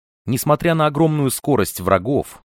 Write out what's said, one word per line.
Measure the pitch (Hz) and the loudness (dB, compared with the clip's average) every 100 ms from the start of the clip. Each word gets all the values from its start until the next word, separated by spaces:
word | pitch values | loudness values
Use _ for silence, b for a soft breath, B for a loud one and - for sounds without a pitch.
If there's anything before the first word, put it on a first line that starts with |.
| _ _ | _ _
Несмотря | - 127 - 147 170 | -4 -2 0 0 2
на | 160 151 | 0 0
огромную | 143 160 156 135 | 2 0 2 -2
скорость | - - 131 95 - | -2 0 0 0 -2
врагов, | 90 95 90 135 - - _ | 0 0 0 -4 -4 -12 _